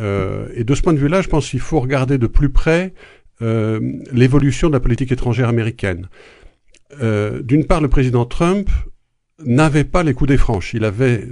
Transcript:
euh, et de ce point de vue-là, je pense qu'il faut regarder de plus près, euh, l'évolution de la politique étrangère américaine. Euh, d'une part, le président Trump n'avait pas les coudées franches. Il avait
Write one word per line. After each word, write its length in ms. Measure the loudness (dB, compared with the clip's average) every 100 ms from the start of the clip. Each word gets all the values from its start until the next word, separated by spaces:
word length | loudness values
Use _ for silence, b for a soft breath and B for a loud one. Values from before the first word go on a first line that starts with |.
euh, 480 | -4 -2 -4 -6 -8
et 100 | -8
de 100 | -2
ce 80 | 0
point 100 | 2
de 60 | 2
vue-là, 220 | 2 0
je 60 | 0
pense 220 | -2 -2
qu'il 100 | -6
faut 200 | -2 -2
regarder 380 | -2 -2 0 0
de 80 | 2
plus 240 | 2 4
près, 440 | 2 2 0 -2 -10 B B B -8
euh, 400 | -4 -2 -2 -2 -4 -8 -4
l'évolution 560 | 2 4 4 2 2 0
de 60 |
la 60 | 2
politique 320 | 2 0 -2
étrangère 360 | -2 -2 0 0
américaine. 600 | 0 -2 -4 -6 -6 -10 b b b b b _ _ _ -6
Euh, 420 | -2 -2 -2 -6
d'une 220 | 0 0
part, 160 | 2 0
le 80 | 2
président 360 | 2 2 0
Trump 460 | -2 -2 0 0 0 -2 -2 -14 _ _ _ _
n'avait 400 | -2 2 4 2
pas 200 | 0 0
les 100 | 0
coudées 220 | 0 2 4
franches. 380 | 4 0 -4
Il 100 | -4
avait 420 | -4 0 0 0 -4